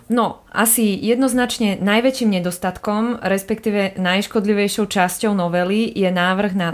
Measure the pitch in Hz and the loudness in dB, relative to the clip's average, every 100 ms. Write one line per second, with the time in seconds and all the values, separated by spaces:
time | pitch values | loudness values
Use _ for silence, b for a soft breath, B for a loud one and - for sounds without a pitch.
0 | - 240 196 - - - 226 - 214 190 | -2 0 0 -4 -8 -2 0 2 2 0
1 | 214 240 269 247 240 - 214 190 196 214 | 0 2 2 2 0 0 -2 0 2 2
2 | 262 262 226 185 175 180 185 180 - 208 | 2 2 0 2 -2 -4 -6 -4 -4 -2
3 | 233 233 190 196 190 214 220 202 196 190 | -2 -2 -2 -2 -2 -4 -2 -2 -2 -2
4 | 180 190 208 226 202 202 202 - 202 202 | 0 0 0 0 2 2 0 -2 -2 0
5 | 180 - 214 202 175 175 180 214 226 220 | 0 0 -2 0 0 0 0 0 0 0
6 | 185 180 175 185 208 190 170 | 0 2 2 0 0 0 -2